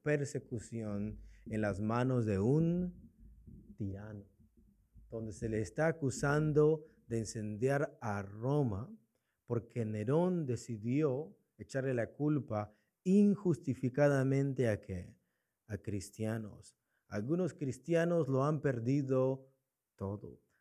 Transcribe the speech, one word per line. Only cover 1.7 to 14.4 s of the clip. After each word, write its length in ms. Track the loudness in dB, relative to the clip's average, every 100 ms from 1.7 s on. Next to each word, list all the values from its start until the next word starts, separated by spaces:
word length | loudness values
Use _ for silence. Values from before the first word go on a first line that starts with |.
| 0
manos 460 | 0 2 2 2 2
de 140 | 2
un 520 | 4 4 2 0 -2 -8 -20 _ -20 -20 -20 -20 -20 -8
tirano, 480 | -6 -6 -10 -14 -16 _ _ _ _ _ _ -20 -12
donde 240 | -10 -8
se 160 | -6 -2
le 120 | -2
está 260 | -2 0 0
acusando 1000 | 0 -2 0 2 2 4 6 6 4 -2 -20 -4
de 120 | -4
incendiar 800 | -2 -4 -6 -2 0 2 0 -4
a 220 | -4 -4
Roma, 680 | -6 -6 0 2 2 0 -6 -14 _ _ _ _ -4
porque 380 | -4 -4 -4
Nerón 600 | -4 -2 0 2 2 0 -2
decidió 920 | -4 -6 -6 -2 2 2 0 -6 -14 _ _
echarle 360 | -8 -4 -2
la 140 | -2 -2
culpa 640 | 0 0 2 0 -4 -4 -10 _ _
injustificadamente 1600 | 4 6 6 4 0 0 -2 -2 -2 4 4 6 4 2